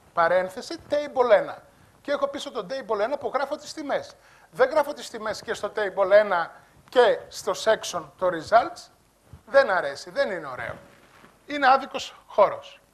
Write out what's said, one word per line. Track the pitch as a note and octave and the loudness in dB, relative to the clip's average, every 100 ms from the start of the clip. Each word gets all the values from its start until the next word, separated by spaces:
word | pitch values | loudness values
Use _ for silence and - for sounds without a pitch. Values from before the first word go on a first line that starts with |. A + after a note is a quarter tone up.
| _ | _
Παρένθεση, | - E3 F3+ F#3 - - E4 - | 0 2 2 0 -6 -12 -14 -4
table | D4 D4 C4 B3 | -4 -2 0 4
ένα. | G3+ D3+ A2+ - _ _ _ | 4 4 -6 -18 _ _ _
Και | - | -6
έχω | C#4+ C#4 | -2 -2
πίσω | - D4 | -6 -10
το | A#3+ F#3 | -10 -8
table | C4+ G#3 G#3+ | -10 -6 -2
ένα | G#3+ C#4+ | -2 -4
που | A#3+ | -4
γράφω | B3+ C#4+ D4+ | -4 -4 -6
τις | - | -10
τιμές. | - C#4+ G3+ - - _ _ _ | -12 -6 -6 -8 -16 _ _ _
Δεν | D#3+ C4 | 0 2
γράφω | D#4 C#4+ | 2 0
τις | C4+ A#3 | -4 -12
τιμές | A#3 G#3+ G3 | -10 -8 -8
και | - | -8
στο | G3 G3+ G3+ | -8 -6 -4
table | G3+ F#3 F#3+ | -4 0 6
ένα | G3+ G#3 F3+ D#3+ - - _ _ | 6 6 2 -2 -8 -20 _ _
και | B3+ A#3 E3 - | 4 4 4 -4
στο | - - | -8 -6
section | F#3 - G#3+ - F3 D3+ - | -2 0 0 -2 -10 -10 -4
το | F#3 | -2
results. | E3+ C#3+ G#3 E4+ - - _ _ _ _ - - | -2 2 2 2 -4 -18 _ _ _ _ -20 0
Δεν | C4+ B3+ | 2 4
αρέσει, | F#3 D3 C#3 - | 2 -2 -8 -10
δεν | G3 C4+ | -4 -4
είναι | F3+ D3+ | -4 -8
ωραίο. | B2 A#2 - - - _ - - _ - | -10 -10 -12 -16 -20 _ -20 -20 _ -12
Είναι | C#4+ C4+ | 0 4
άδικος | C4+ C4+ C4 - - _ | 4 2 -10 -10 -14 _
χώρος. | - F#3 A#2 - - _ | 2 2 2 -12 -20 _